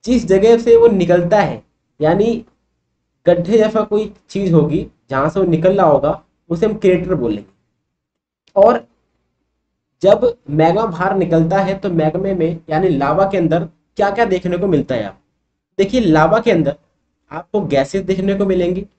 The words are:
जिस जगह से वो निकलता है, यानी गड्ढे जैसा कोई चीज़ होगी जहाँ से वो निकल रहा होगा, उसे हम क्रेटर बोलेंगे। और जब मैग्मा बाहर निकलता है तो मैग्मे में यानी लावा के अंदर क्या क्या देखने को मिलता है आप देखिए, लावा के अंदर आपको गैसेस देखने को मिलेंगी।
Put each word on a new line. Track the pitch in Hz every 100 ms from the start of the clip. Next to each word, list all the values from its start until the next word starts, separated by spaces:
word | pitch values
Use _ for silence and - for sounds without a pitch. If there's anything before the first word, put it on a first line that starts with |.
जिस | 214 247 170
जगह | 190 220 233
से | 240 233
वो | 226
निकलता | 196 170 180 170 156
है, | 139 113 _ _ _ _
यानी | 151 185 226 233 - _ _ _ _ _ _ _ -
गड्ढे | 175 170 220
जैसा | 214 220
कोई | 214 208 214 - _
चीज़ | 196 190
होगी | 165 143 156 233 _ _
जहाँ | 135 151
से | 196
वो | 180
निकल | 165 180 202
रहा | 175
होगा, | 139 143 151 _ _ _
उसे | 165 220
हम | 208
क्रेटर | 196 180 175
बोलेंगे। | 170 117 104 - _ _ _ _ _ _ _ _ _ _ 202
और | 214 233 - _ _ _ _ _ _ _ _ _ _ _
जब | 190 208 247 233 -
मैग्मा | 147 160 190 226
बाहर | 170 185 196
निकलता | 170 165 165 196
है | 190 196
तो | 202
मैग्मे | 170 156 170 190
में | 190 165 165 -
यानी | 156 185
लावा | 139 139 160 196
के | 196
अंदर | 160 165
क्या | 165 _ _ - 202
क्या | 202 220
देखने | 185 180 175
को | 190
मिलता | 151 -
है | 123
आप | 104 - _ _ _ _ _ -
देखिए, | 196 254
लावा | 202 156 165 220
के | -
अंदर | 180 139 147 _ _ _ _ _
आपको | 156 - 208
गैसेस | 170 139 - 190
देखने | 190 190 190
को | 196 196
मिलेंगी। | 185 175 180 202